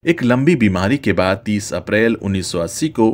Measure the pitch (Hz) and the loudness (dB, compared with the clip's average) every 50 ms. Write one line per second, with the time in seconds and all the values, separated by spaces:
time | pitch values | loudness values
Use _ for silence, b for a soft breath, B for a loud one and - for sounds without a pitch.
0 | _ 165 165 - 131 120 123 127 135 160 180 127 113 104 92 90 92 101 135 139 | _ 0 0 0 2 0 2 2 4 2 2 4 2 2 2 2 0 0 0 0
1 | - 110 90 87 90 92 98 98 - 107 104 101 101 - - 90 87 - 98 107 | 0 0 0 2 2 0 0 -2 -2 -4 -4 -4 -4 -4 -8 -8 -4 -2 0 2
2 | 117 117 113 - - 98 98 95 85 - - 87 85 85 - - 156 156 - - | 2 2 0 -2 -4 -4 -4 -2 -4 -4 -4 -4 -4 -4 -4 -4 -6 -4 0 2
3 | 110 110 | 2 2